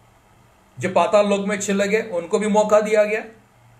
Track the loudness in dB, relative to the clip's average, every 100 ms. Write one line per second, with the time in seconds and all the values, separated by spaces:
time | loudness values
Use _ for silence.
0 | _ _ _ _ _ _ _ -8 -4 0
1 | 2 2 2 0 -2 -6 -4 -2 0 -2
2 | -2 -8 -4 -2 0 2 4 2 4 0
3 | 0 -2 -8 -18 _ _ _ _